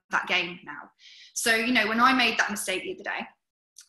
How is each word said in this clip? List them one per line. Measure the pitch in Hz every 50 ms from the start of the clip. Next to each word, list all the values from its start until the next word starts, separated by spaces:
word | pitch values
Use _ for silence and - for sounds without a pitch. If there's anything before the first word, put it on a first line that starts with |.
| _ -
that | - - -
game | - 185 180 175 175 175 180 -
now. | 143 147 - - - _ _ - - - - - - -
So, | - - 240 226
you | 220 226 240 254
know, | 226 214
when | 208 220 233
I | 240 262 262
made | 254 240 226 220 -
that | - -
mistake | 208 202 - - 185 180 -
the | 190 180
other | - 202
day, | - 92 165 233 - - _ _ _ _ _ _ _ _ - -